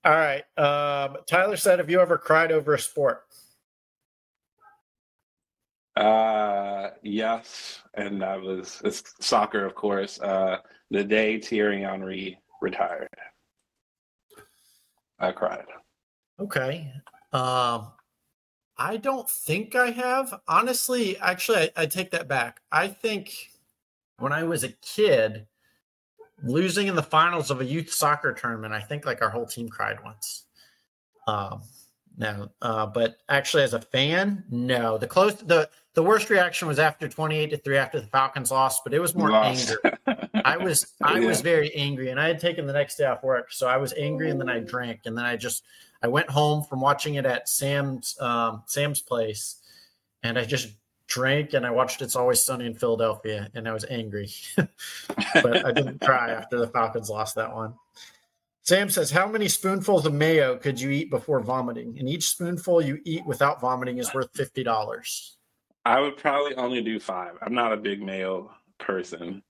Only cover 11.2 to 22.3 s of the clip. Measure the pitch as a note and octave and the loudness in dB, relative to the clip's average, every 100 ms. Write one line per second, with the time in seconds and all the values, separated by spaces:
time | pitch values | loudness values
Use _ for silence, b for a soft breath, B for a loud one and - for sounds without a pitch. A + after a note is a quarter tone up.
11.2 | G#2+ A2 G#2+ A2 G#2 G2 G2 F#2+ F#2+ F#2+ | 2 0 -2 0 2 0 -4 -6 -8 -8
12.2 | F#2+ - _ - - F#2 F2 E2+ - - | -10 -12 _ -8 -6 -2 -4 -4 -10 -16
13.2 | - _ _ _ _ _ _ _ _ _ | -20 _ _ _ _ _ _ _ _ _
14.2 | _ b b b b b b _ _ _ | _ b b b b b b _ _ _
15.2 | - - - - - - _ _ _ _ | -4 -2 -4 -4 -14 -20 _ _ _ _
16.2 | _ _ G3+ D3 C3 D#3+ D3+ C3 - _ | _ _ -4 -4 -4 -6 -10 -14 -20 _
17.2 | _ C3+ B2+ B2+ A#2+ A#2 A2 _ _ _ | _ -2 0 2 0 -2 -6 _ _ _
18.2 | _ _ _ _ _ - C#3 A3 C4+ C4 | _ _ _ _ _ -6 -4 -2 -4 -4
19.2 | - - - E3+ A3 B3 B3 A#3+ B3 B3+ | -4 -8 -2 -4 -2 0 0 0 -2 0
20.2 | C4 F#3+ - E3 A#3 B3 - B3 G#3 F#3+ | -2 -8 2 2 4 0 0 0 0 0
21.2 | F3+ F3+ - G#3+ D#3+ - D#3+ F3 - E3+ | 0 0 2 2 2 0 -2 -2 -4 -4
22.2 | C3+ | -2